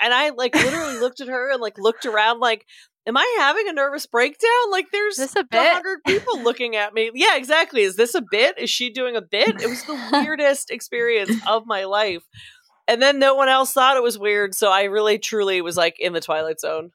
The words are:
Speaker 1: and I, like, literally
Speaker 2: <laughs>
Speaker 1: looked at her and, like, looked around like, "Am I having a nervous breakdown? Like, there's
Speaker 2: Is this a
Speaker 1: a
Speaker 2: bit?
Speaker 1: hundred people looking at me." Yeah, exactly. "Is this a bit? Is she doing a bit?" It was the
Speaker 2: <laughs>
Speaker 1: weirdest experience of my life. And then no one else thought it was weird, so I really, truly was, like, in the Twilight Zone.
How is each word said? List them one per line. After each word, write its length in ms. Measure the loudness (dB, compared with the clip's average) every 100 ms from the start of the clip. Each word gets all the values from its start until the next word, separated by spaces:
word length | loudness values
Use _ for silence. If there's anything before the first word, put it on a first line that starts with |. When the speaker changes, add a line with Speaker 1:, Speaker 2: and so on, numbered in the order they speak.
Speaker 1:
and 140 | 0
I, 160 | 2 0
like, 240 | -2 -2
literally 440 | 0 0 -2 -6 -4
Speaker 2:
<laughs> 20 |
Speaker 1:
looked 200 | -4 -4
at 80 | -8
her 220 | -6 -4
and, 80 | -4
like, 160 | -4 -2
looked 280 | -2 -2 -2
around 340 | 0 0 2
like, 260 | 0 -2 _ -20 -20 _ -4
"Am 100 | 0
I 200 | 0 2
having 280 | 2 0 -2
a 40 |
nervous 340 | -2 -2 -4 -4
breakdown? 640 | 0 0 0 2 2 2
Like, 160 | -2 -2
there's 260 | -4 -4 -4
Speaker 2:
Is 140 | -4
this 40 | -2
a 40 |
Speaker 1:
a 40 |
Speaker 2:
bit? 280 | 0 2 4
Speaker 1:
hundred 260 | 2 0 -4 -2
people 360 | -2 -2 -2
looking 340 | -2 -2 -2 -2
at 180 | -2
me." 160 | -2 -2
Yeah, 220 | 2 2 2
exactly. 460 | 2 0 2 2
"Is 140 | 2 2
this 180 | 0
a 80 | 0 -2
bit? 280 | 2 2 0
Is 120 | -4
she 200 | -4 -4
doing 260 | -4 -4 -4
a 60 |
bit?" 380 | -4 0 0 0
It 80 | -4
was 140 | -6
the 100 | -8
Speaker 2:
<laughs> 180 | -10 -2
Speaker 1:
weirdest 580 | 0 0 0 0 0 -4
experience 600 | -10 -8 -4 0 0 0 -2 0
of 180 | 0 0
my 180 | -4
life. 380 | -2 0 0 -4 -10 -20 -20 -20 _ _ -2
And 140 | 2
then 160 | 2 4
no 160 | 4
one 140 | 4 4
else 240 | 4 2
thought 240 | 2 4 4
it 60 |
was 120 | 0 -2
weird, 380 | -2 0 -2
so 160 | 0 2
I 140 | 2
really, 340 | 2 0 2 0
truly 420 | -2 -2 0 0
was, 160 | -2 0
like, 200 | 0 0
in 140 | -4
the 80 | -4
Twilight 400 | -4 -4 -4 -6
Zone. 320 | -6 -6 -8